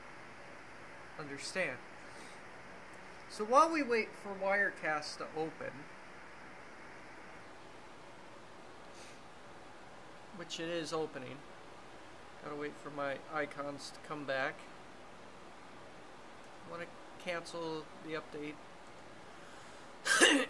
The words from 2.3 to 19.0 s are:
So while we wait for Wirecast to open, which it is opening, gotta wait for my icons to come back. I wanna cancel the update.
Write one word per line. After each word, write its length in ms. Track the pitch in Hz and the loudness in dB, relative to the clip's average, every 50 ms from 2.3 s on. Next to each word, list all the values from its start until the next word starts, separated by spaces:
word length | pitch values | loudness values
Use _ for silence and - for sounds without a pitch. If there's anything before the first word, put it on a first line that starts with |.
| - - - - - - - - - - - - - - - - - - - - | -12 -12 -12 -12 -12 -12 -12 -12 -12 -12 -12 -12 -12 -12 -12 -12 -12 -12 -12 -8
So 160 | - - 214 | -4 -2 4
while 240 | 208 247 277 320 330 | 10 12 12 12 12
we 140 | 330 311 285 | 10 6 6
wait 320 | 233 240 226 214 - - | 6 6 6 6 4 -2
for 160 | - - 202 | -6 -6 -4
Wirecast 880 | 196 190 190 196 196 202 202 185 - - - 160 156 151 147 - - - | -2 2 6 6 8 8 8 6 6 4 4 4 4 4 2 0 -2 -4
to 80 | 156 - - | -4 -2 0
open, 480 | 156 160 160 - - - - - 139 147 - - - - - - - - - - - - - - - - - - - - - - - - - - - - - - - - - - - - - - - - - - - - - - - - - - - - - - - - - - - - - - - - - - - - - - - - - - - - - - - - - - - - - - - - - - | 0 0 0 0 -2 -4 -4 -4 -6 -8 -10 -12 -12 -12 -12 -12 -12 -12 -12 -12 -12 -12 -12 -12 -12 -12 -12 -12 -12 -12 -12 -12 -12 -12 -12 -12 -12 -12 -12 -12 -12 -12 -14 -14 -14 -14 -14 -14 -14 -14 -14 -14 -14 -14 -14 -14 -14 -14 -14 -14 -14 -14 -14 -14 -14 -14 -14 -14 -14 -14 -14 -12 -12 -12 -12 -12 -14 -14 -14 -14 -14 -14 -14 -14 -14 -14 -14 -14 -14 -14 -14 -14 -14 -12 -12 -12 -12 -12 -10 -8
which 220 | 185 170 170 - - | -8 -6 -4 -2 0
it 120 | 165 165 | 2 2
is 240 | 175 170 160 143 165 | 2 2 2 2 4
opening, 440 | 160 156 151 - 139 127 123 127 143 - - - - - - - - - - - - - - - - - - - - - | 4 2 2 0 -4 -6 -6 -6 -8 -10 -12 -12 -12 -12 -12 -12 -12 -12 -12 -12 -12 -12 -12 -12 -12 -12 -12 -12 -10 -6
gotta 140 | 147 147 | -4 -2
wait 180 | 147 147 147 - - - | -2 -2 -2 -2 -4 -8
for 60 | 147 | -6
my 300 | 147 147 143 139 135 135 - - 160 | -2 0 2 2 2 0 -2 -2 0
icons 560 | 156 147 143 - 143 143 143 143 139 - - | 0 0 2 0 -2 -2 -2 -2 -4 -6 -8
to 80 | - - - - | -8 -10 -6 -4
come 160 | 156 151 143 | -4 -2 0
back. 340 | 131 135 131 135 151 160 - - - - - - - - - - - - - - - - - - - - - - - - - - - - - - - - - - - - - - - - - | 2 4 4 4 2 0 -2 -8 -12 -12 -12 -14 -14 -14 -14 -12 -12 -12 -12 -12 -14 -14 -12 -14 -14 -14 -14 -14 -14 -12 -12 -12 -12 -12 -12 -14 -14 -14 -14 -14 -14 -14 -14 -12 -12 -12 -12
I 20 | - 175 | -10 -8
wanna 180 | 165 170 170 165 - - - - - - - | -6 -6 -6 -8 -8 -12 -14 -12 -12 -4 -2
cancel 600 | 185 175 170 170 - - 170 165 160 160 156 151 - - - - | 0 0 0 -2 -2 -2 -2 0 0 0 -2 -4 -6 -8 -10 -6
the 100 | 156 156 156 | -2 -2 -2
update. 360 | 151 - - 151 147 151 151 - - - - - - - - - | -2 -4 -4 -4 -4 -4 -6 -8 -10 -14 -14 -14 -14 -14 -14 -14